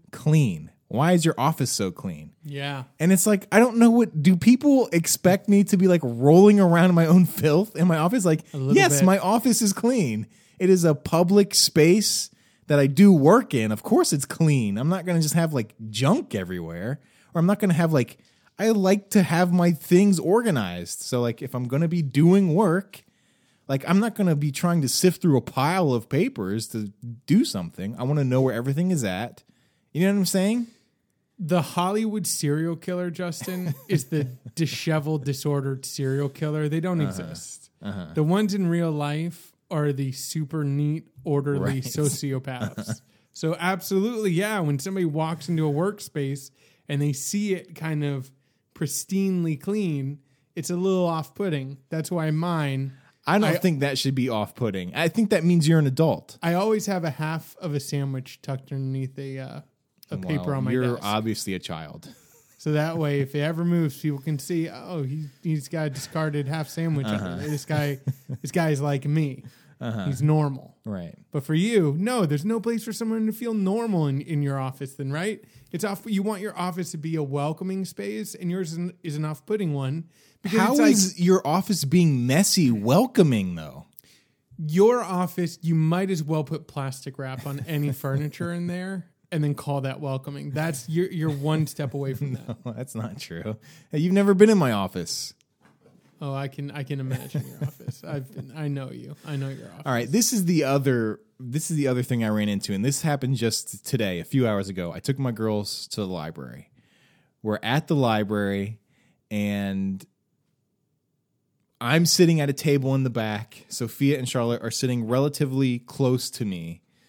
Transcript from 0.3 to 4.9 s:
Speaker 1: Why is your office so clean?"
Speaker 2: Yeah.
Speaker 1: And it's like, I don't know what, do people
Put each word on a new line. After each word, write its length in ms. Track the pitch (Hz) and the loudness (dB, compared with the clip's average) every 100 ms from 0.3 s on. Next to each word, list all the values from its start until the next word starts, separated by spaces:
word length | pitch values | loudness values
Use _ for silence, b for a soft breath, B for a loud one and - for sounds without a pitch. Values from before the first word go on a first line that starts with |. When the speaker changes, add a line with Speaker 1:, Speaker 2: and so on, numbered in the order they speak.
| 156 127 80 80 _ - | 2 2 -2 -12 _ -8
Speaker 1:
Why 240 | 110 165 | 0 4
is 120 | 180 160 | 4 2
your 80 | - | 2
office 320 | 139 165 131 | 0 0 -2
so 180 | - 95 | -2 -4
clean?" 440 | - 98 76 76 _ 151 | -4 -10 -10 -16 _ -14
Speaker 2:
Yeah. 380 | 139 143 135 127 - | -10 -8 -8 -12 -2
Speaker 1:
And 120 | 165 | 2
it's 140 | 190 214 | 4 4
like, 220 | 196 - | 0 2
I 60 | 202 | 4
don't 180 | 247 226 | 4 6
know 120 | 233 | 6
what, 320 | 233 226 156 | 6 2 2
do 140 | 147 180 | 4 6
people 540 | 233 254 294 269 - | 6 6 6 4 4